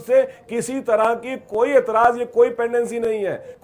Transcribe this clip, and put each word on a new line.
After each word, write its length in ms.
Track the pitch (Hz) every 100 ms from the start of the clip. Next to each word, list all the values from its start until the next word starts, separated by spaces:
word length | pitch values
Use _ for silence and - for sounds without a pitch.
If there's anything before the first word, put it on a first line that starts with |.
| -
से 160 | 262
किसी 580 | 262 - - 233 226 269
तरह 320 | 247 214 220
की 240 | 233 240 262
कोई 320 | - 214 254
एतराज 500 | 277 247 220 240 240
या 60 | 240
कोई 240 | 226 247
पेंडेंसी 500 | 240 233 240 233 233
नहीं 260 | 226 220 196
है। 300 | 139 - -